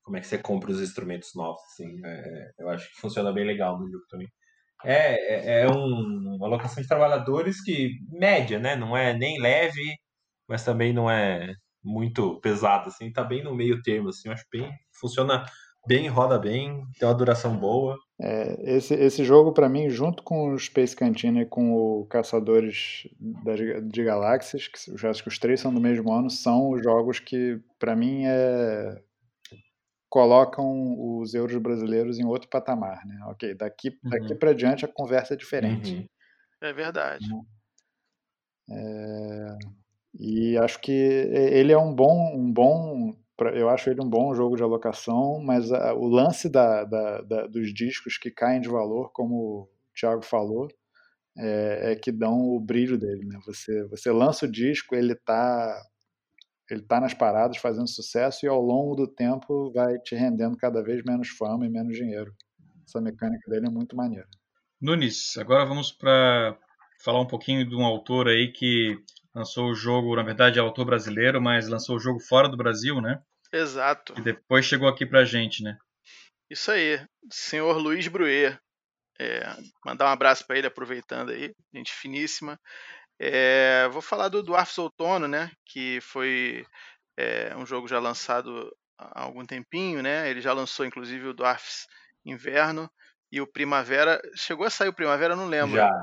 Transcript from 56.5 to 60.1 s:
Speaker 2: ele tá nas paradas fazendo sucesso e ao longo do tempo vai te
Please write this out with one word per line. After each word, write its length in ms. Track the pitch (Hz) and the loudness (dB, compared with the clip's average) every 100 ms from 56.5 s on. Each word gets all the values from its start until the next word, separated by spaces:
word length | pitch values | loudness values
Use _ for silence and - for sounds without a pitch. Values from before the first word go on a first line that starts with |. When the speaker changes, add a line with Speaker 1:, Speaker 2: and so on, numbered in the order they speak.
| _ _ | _ _
Speaker 2:
ele 120 | 107 | -12
tá 180 | 107 120 | 0 0
nas 140 | 131 | 0
paradas 440 | 127 113 107 123 117 | 0 2 4 0 0
fazendo 300 | 123 113 120 | -4 -2 -4
sucesso 580 | - - 120 131 139 143 | -8 -4 0 0 0 0
e 40 | |
ao 120 | 135 | 2
longo 340 | 120 123 147 139 | 2 0 0 -2
do 120 | 135 | -4
tempo 640 | - 123 135 - 143 139 | -2 -2 -2 -4 -4 -2
vai 260 | 120 123 123 | 0 0 -2
te 160 | - | -6